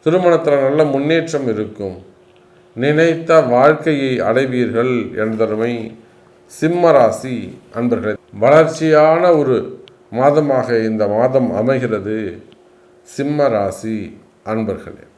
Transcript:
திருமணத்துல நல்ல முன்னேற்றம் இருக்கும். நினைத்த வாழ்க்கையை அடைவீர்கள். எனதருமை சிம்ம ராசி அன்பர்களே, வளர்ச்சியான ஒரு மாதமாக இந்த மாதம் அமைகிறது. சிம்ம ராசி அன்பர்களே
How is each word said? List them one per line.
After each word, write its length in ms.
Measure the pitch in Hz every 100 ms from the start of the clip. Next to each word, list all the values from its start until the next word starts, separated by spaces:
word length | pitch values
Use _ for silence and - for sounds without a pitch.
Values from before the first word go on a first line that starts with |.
| 156
திருமணத்துல 540 | 180 175 165 147 143 135
நல்ல 180 | 147 151
முன்னேற்றம் 560 | 135 143 165 160 151 127
இருக்கும். 460 | 107 104 - 98 90 - _ _ _ _ _ _ -
நினைத்த 460 | 135 151 165 165 165 160 127
வாழ்க்கையை 580 | 120 143 156 165 143 135 123 92
அடைவீர்கள். 680 | 117 135 123 117 110 127 120 98 -
எனதருமை 520 | 110 110 110 107 117 120 110 - - _ _ _ _ -
சிம்ம 340 | 156 175 170 143
ராசி 400 | 113 110 131 120 95 - _ 113
அன்பர்களே, 360 | 120 113 104 104 _ 101
வளர்ச்சியான 760 | 117 151 160 160 160 151 156 165 180 160
ஒரு 180 | 135 117 80 - - _ _ 110
மாதமாக 580 | 139 147 147 131 123 117 110
இந்த 160 | 110 101 107
மாதம் 340 | 127 131 120 92
அமைகிறது. 560 | 117 135 120 107 98 110 101 85 - _ _ _ _ _ _
சிம்ம 320 | - 143 151 139
ராசி 420 | 110 98 95 110 110 87 - _ _ -
அன்பர்களே 520 | 110 110 87 - - -